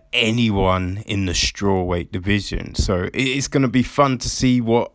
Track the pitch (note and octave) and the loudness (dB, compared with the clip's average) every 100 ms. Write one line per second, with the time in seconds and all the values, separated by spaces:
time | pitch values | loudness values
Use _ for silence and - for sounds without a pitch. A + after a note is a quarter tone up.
0 | _ A#2+ A2+ A#2 A#2 G2 F#2+ F#2 F2+ G2 | _ -2 0 2 2 2 2 2 0 -6
1 | - G2+ F#2 E2+ - - G2+ F#2+ F2+ F2 | -6 -4 -2 -2 -2 -2 0 0 0 -4
2 | D#2+ G2+ F#2 G2+ F#2+ G2 - - - F2+ | -4 -6 -2 -2 -2 -6 -6 -4 0 0
3 | F#2 - C3 C3 C3+ C#3+ C3 B2+ A#2+ - | -2 -2 -2 -2 -2 0 2 2 0 2
4 | C#3+ B2+ - - C3 B2 A2+ A#2 - | 2 2 -4 0 2 2 4 2 2